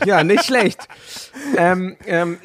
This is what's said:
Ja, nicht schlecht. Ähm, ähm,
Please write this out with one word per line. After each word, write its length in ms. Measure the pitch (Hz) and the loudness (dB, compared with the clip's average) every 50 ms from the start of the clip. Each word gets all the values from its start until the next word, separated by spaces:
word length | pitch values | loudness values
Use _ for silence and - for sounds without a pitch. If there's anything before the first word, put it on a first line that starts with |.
| - | 0
Ja, 180 | 196 202 165 | 2 2 2
nicht 220 | 156 170 208 214 - | 4 4 2 2 2
schlecht. 440 | - 262 247 208 - - - - - - - - - - - - - - 262 285 285 262 | 2 0 2 2 0 -2 -6 -12 -20 -20 -20 -20 -20 -18 -18 -18 -18 -16 -14 -8 -4 0
Ähm, 400 | 196 170 175 185 185 185 185 - - - | 2 2 2 2 0 -2 -6 -10 -12 -6
ähm, 320 | 208 180 165 175 170 170 180 | -4 -2 -2 -2 -2 -4 -6